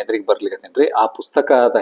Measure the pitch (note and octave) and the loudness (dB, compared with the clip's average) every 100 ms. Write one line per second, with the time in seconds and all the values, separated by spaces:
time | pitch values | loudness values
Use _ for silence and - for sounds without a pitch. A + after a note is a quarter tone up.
0 | G#2 A2 G2+ G2+ G2+ F#2+ F#2 B2+ D#3+ A#2 | -6 -4 -2 -2 -4 -10 -8 -2 0 0
1 | A2 - - D3 C3+ B2+ A#2+ A#2 | -2 -4 -6 -2 2 4 4 0